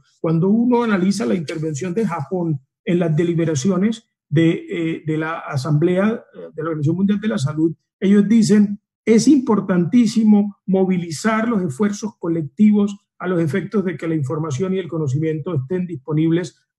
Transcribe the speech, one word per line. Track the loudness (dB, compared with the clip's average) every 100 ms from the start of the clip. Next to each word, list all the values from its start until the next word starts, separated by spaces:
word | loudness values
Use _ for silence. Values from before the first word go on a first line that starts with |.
| _ _
Cuando | -2 2 2
uno | 2 2 2
analiza | 2 0 0 0 -2
la | -2
intervención | -4 -6 -6 -4 -4
de | -2 -2
Japón | -4 -6 -4 -4 -4 _ _ -2
en | 0
las | 0
deliberaciones | 0 0 0 -2 -2 0 0 0 -2 _ _ -2
de, | 2 4 2 -4
eh, | -6 -4 -6 -4
de | -4
la | -4 -8
Asamblea, | -8 -6 0 2 2 2 0
eh, | 0 -8 -20 -16 -8
de |
la | -6
Organización | -2 -2 -2
Mundial | -2 -2
de | -2
la | -4
Salud, | -4 -2 -2 -2 _ -4
ellos | 2 4 6
dicen, | 4 6 4 4 -2 _ _ 2
"Es | 4 6
importantísimo | 4 4 0 0 0 2 4 2 4 4 4 4 -4 -2
movilizar | 2 2 0 -4 -4 -2 -2 0
los | -2
esfuerzos | -2 -2 -2 -2 -10 -8
colectivos | -4 -4 -4 2 4 4 0 -4 _ -10
a | -4
los | -2
efectos | 0 -2 -4 -4
de | -4 -4
que | -4
la | -4
información | -4 -4 -4 -4 -4
y | -4
el | -6
conocimiento | -6 -4 -2 -2 -4 -4
estén | -6 -4 -6 -6
disponibles | -8 -4 -2 0 0 -4 -12 _